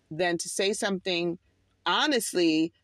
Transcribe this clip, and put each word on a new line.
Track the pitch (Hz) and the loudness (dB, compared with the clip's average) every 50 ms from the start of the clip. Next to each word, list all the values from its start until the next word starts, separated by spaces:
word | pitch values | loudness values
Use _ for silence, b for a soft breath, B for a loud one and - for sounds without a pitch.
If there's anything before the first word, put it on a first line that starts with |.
| _ - | _ -12
than | 160 156 180 175 170 165 | -4 -2 0 0 0 -2
to | - - | -4 -6
say | - - 196 196 214 | -4 -2 0 0 0
something | - 233 202 196 180 - 190 180 170 175 175 170 - _ _ _ _ _ _ _ _ - | 0 -2 -2 -2 -2 -2 -4 -2 -2 -2 -2 -4 -6 _ _ _ _ _ _ _ _ -2
honestly, | 170 185 220 269 302 285 233 - - - 180 175 165 156 160 160 170 _ _ | 0 2 2 2 2 2 0 0 0 0 2 4 4 4 2 0 -2 _ _